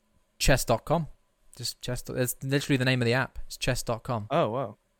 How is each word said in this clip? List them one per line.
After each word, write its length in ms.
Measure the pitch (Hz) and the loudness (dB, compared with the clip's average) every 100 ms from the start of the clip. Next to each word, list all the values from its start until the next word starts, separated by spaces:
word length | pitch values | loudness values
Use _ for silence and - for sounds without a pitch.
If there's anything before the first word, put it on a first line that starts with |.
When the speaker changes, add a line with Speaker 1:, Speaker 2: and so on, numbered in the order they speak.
| _ _ _ _ | _ _ _ _
Speaker 1:
Chess 260 | - 131 | 2 2
dot 200 | - 113 | 4 0
com. 220 | - 160 151 - _ _ _ - | 2 -2 -2 -10 _ _ _ -12
Just 240 | 120 - | -10 -10
chess. 220 | - 123 - | -8 -8 -6
It's 280 | 127 123 - | -2 -2 -2
literally 340 | 135 139 - 139 | 0 0 4 2
the 80 | |
name 160 | 127 127 | 4 2
of 60 | 120 | 4
the 80 | |
app. 240 | 123 127 - - | 2 0 -6 -10
It's 100 | - | -4
chess 260 | - 127 | -2 -2
dot 200 | - 110 | -2 -6
com. 240 | - 120 107 | -4 -6 -2
Speaker 2:
Oh, 200 | 151 135 | 0 2
wow. 260 | 120 120 104 _ _ | 0 -4 -8 _ _